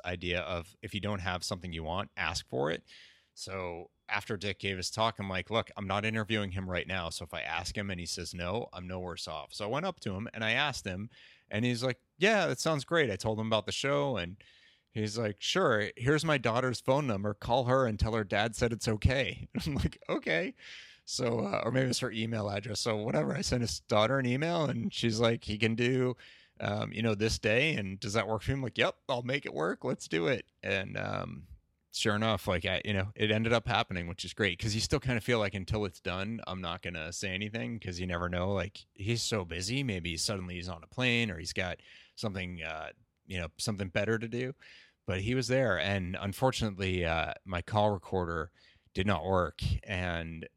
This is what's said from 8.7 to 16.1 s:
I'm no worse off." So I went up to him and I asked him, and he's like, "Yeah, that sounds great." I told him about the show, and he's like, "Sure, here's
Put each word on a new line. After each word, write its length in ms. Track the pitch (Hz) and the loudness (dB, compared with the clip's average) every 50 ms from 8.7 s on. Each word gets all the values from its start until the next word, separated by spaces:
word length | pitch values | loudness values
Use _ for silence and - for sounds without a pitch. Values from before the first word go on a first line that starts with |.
| - | -10
I'm 160 | 92 90 90 | -12 -10 -8
no 100 | 92 92 | -8 -6
worse 280 | 90 90 85 - - 90 | -6 -8 -8 -8 -8 -8
off." 240 | 78 76 71 - - | -8 -8 -10 -10 -8
So 100 | - 104 | -6 -4
I 40 | 104 | -2
went 180 | 120 143 175 | -2 -2 -2
up 140 | 196 180 - | -4 -6 -6
to 140 | - 113 95 | -6 -6 -4
him 140 | 95 110 - - | -4 -6 -8 -6
and 80 | 113 113 | -2 0
I 80 | 110 113 | 0 2
asked 320 | 131 143 147 123 - - | 2 0 0 -2 -4 -6
him, 240 | 101 92 92 104 120 - - - - - _ _ _ | -6 -6 -6 -6 -10 -12 -18 -20 -20 -20 _ _ _
and 140 | - 104 120 | -2 0 2
he's 200 | 123 123 113 120 | 0 0 0 0
like, 140 | 131 120 - _ _ _ _ | -2 -2 -4 _ _ _ _
"Yeah, 280 | 160 208 226 208 175 | 4 6 6 6 4
that 120 | 147 135 - | 2 0 0
sounds 260 | - 160 160 143 131 | 2 2 2 0 0
great." 260 | - 170 165 147 117 | 2 4 4 4 4
I 60 | 98 | 2
told 220 | 92 - 113 110 104 | 0 0 -2 0 0
him 80 | 110 | 2
about 200 | 110 110 107 101 | 4 2 2 2
the 60 | - 98 | 0 -4
show, 440 | - - 135 143 143 143 139 127 | -2 0 2 2 2 2 2 0
and 200 | 98 87 87 95 - - - - - _ - _ _ _ _ _ | -2 -2 -4 -6 -12 -16 -20 -20 -20 _ -20 _ _ _ _ _
he's 240 | 113 107 107 104 117 | -2 -2 -2 0 0
like, 180 | 117 104 101 - | 0 0 -2 -2
"Sure, 520 | - - - 180 190 151 117 104 107 98 - | -2 0 2 4 6 6 6 4 4 0 -2
here's 280 | - 120 131 | -2 2 4